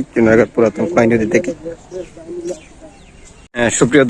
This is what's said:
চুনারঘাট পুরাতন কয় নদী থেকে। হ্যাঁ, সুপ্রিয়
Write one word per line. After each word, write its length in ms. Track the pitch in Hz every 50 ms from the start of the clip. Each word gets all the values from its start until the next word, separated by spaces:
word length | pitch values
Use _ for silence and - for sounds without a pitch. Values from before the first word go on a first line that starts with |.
| 131 - -
চুনারঘাট 360 | 120 113 110 113 117 110 98 -
পুরাতন 300 | 123 117 107 - - 113 104 -
কয় 140 | 123 117 113
নদী 160 | 117 113 107 107 -
থেকে। 180 | - - 175 165 - 160 165 170 - - - 175 185 175 - - - 160 170 175 175 - - 190 - - - - - 320 311 - - - - - - - - - - - - -
হ্যাঁ, 140 | 120 120 110
সুপ্রিয় 360 | - - 143 117 143 147 131